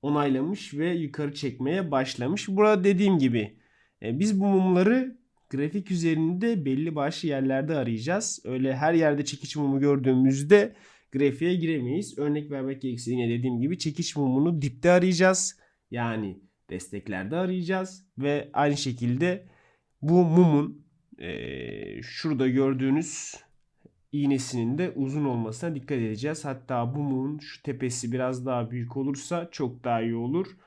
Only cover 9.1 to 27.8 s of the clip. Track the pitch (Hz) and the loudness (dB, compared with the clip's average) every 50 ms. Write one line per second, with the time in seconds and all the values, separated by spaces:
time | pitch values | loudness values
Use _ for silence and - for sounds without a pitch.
9.1 | 147 143 147 143 - 135 - 147 - 151 147 139 139 139 139 143 139 139 127 131 | 2 2 -2 -4 -6 -10 -10 -10 -4 -2 0 0 2 2 4 4 4 4 4 4
10.1 | 131 127 131 135 135 135 139 147 196 208 202 226 - _ - - _ _ _ _ | 4 6 6 4 4 2 4 6 8 8 8 4 -4 _ -20 -20 _ _ _ _
11.1 | _ 135 143 139 123 120 156 170 180 185 165 160 160 147 123 120 135 170 208 - | _ 2 2 2 2 0 -2 0 0 0 0 -2 -2 -2 -2 -2 -2 -4 -4 -6
12.1 | - - 143 147 147 151 147 147 143 135 131 131 135 135 - 131 123 123 120 117 | -6 -4 -2 -2 -2 -2 -4 -6 -8 -6 -4 -6 -6 -6 -6 -6 -6 -6 -4 -4
13.1 | 123 127 120 117 117 120 123 131 123 117 120 143 180 180 - 160 143 151 170 - | -2 -2 0 0 0 0 0 -2 -2 0 -2 -2 -2 -2 -4 -6 -4 -4 -6 -6
14.1 | - 147 143 131 127 131 147 170 175 156 135 143 123 120 - 170 180 180 180 185 | -2 0 0 2 2 2 2 2 2 0 -2 -4 -4 0 4 6 6 6 6 4
15.1 | 185 165 185 185 185 185 - - - _ _ _ _ _ _ _ - 120 120 117 | 2 4 4 4 4 2 -2 -6 -8 _ _ _ _ _ _ _ -6 -4 -4 -4
16.1 | 113 110 107 98 90 95 _ _ _ _ _ _ - 92 - - - 101 - - | -4 -4 -6 -6 -8 -12 _ _ _ _ _ _ -12 -12 -10 -10 -12 -12 -8 -8
17.1 | 101 92 95 101 147 165 185 185 185 185 175 165 190 190 185 185 - - _ _ | -8 -6 -6 -4 -4 -2 -2 -2 -2 -4 -2 -2 -2 -4 -4 -6 -10 -18 _ _
18.1 | _ - 131 143 147 147 - - - - 143 147 143 139 - 135 120 120 120 120 | _ -6 -2 -2 -2 -2 -4 -4 0 0 2 2 2 0 -2 -4 -4 -2 0 0
19.1 | 123 127 160 180 180 185 - - _ _ _ _ _ _ _ _ _ _ - 147 | 0 2 0 0 0 -2 -8 -16 _ _ _ _ _ _ _ _ _ _ 0 4
20.1 | 170 180 180 170 156 175 180 170 151 143 147 - - - - _ _ _ _ _ | 6 6 6 6 8 8 8 8 6 4 2 0 -4 -12 -18 _ _ _ _ _
21.1 | - - - 85 - - 58 60 69 65 62 58 53 52 52 - 50 - - - | -20 -14 -12 -10 -10 -8 -8 -8 -8 -8 -10 -10 -10 -10 -10 -12 -12 -12 -12 -12
22.1 | - - - 165 151 127 131 131 127 135 135 135 139 131 131 135 135 151 165 175 | -12 -6 -4 -2 0 2 2 2 2 2 2 2 2 0 0 2 2 0 0 -4
23.1 | - - - - - - _ _ _ _ _ _ _ _ _ - _ _ _ _ | -8 -12 -12 -14 -16 -18 _ _ _ _ _ _ _ _ _ -20 _ _ _ _
24.1 | - 147 143 139 139 131 127 127 127 123 117 117 131 147 180 180 - - 139 135 | -4 -2 0 2 0 0 -2 -4 -4 -2 -2 -2 -2 -2 -2 -4 -2 -4 -4 -2
25.1 | 135 151 147 139 123 117 113 110 110 - - 170 160 139 123 - 147 127 117 110 | -2 -2 -2 0 0 -2 -2 -4 -6 -6 -6 -6 -6 -6 -6 -4 -4 -2 -2 -2
26.1 | 110 107 120 147 156 156 - 147 131 123 - - 131 123 120 120 127 147 147 143 | -4 -4 -4 -6 -6 -6 -8 -10 -10 -10 -8 -4 -2 -2 -2 -2 -2 -4 -2 -2
27.1 | 135 131 131 139 151 151 - - - - _ - 135 117 | -2 -2 -2 -4 -6 -8 -10 -14 -18 -12 _ -8 -6 -4